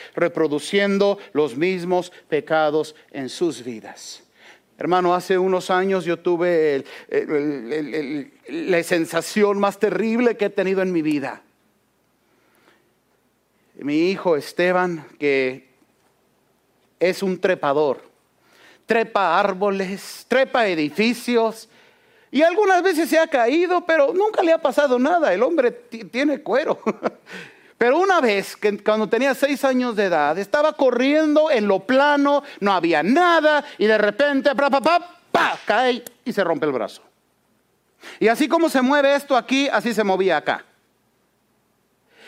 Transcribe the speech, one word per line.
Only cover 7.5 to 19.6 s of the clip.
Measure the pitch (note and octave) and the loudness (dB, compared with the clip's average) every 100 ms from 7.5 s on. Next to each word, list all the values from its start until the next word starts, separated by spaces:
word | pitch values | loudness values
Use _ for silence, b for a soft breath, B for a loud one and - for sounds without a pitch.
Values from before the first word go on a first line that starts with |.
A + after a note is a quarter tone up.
| C#3+ A2+ | -6 -6
el, | D3+ D3 | -8 -6
el, | C#3 C#3 D3+ B2+ _ - D3 D#3+ | -6 -6 -8 -10 _ -14 -8 -2
la | E3+ | -2
sensación | E3 F3+ E3 E3 D#3+ - G3+ G3+ | 0 -2 -2 -4 -4 0 0 2
más | G3+ G3 | -2 -2
terrible | G#3 F3+ A3 A3+ B3 A3 | -2 -2 -2 0 0 0
que | G3+ | -2
he | |
tenido | G#3 F#3 F#3+ | -2 -2 -2
en | F#3+ | -2
mi | F3 | -2
vida. | D#3 D3 C3 A2 _ _ _ _ _ _ _ _ _ b b b b b b _ _ _ _ _ _ _ _ - | -2 -2 -4 -12 _ _ _ _ _ _ _ _ _ b b b b b b _ _ _ _ _ _ _ _ -12
Mi | C3+ D3+ E3+ | -4 -2 0
hijo | G3 F#3 D3+ | -2 -2 -2
Esteban, | C3+ - F3+ F3+ F3+ E3+ C#3+ - | -2 -2 0 0 0 -4 -12 -6
que | D3 C3+ C3 C3 - _ _ _ _ _ _ _ _ _ _ _ _ _ | -2 0 -2 -6 -14 _ _ _ _ _ _ _ _ _ _ _ _ _
es | E3+ F#3 | -2 0
un | G3 F3+ | -4 -2
trepador, | G3 F3+ D3 C#3+ D3+ B2 - _ _ _ b b b b - | 0 0 0 0 0 -2 -10 _ _ _ b b b b -2
trepa | A3 A3+ A3 F#3 E3+ | -2 0 -2 0 2
árboles, | G3+ F#3+ | 0 0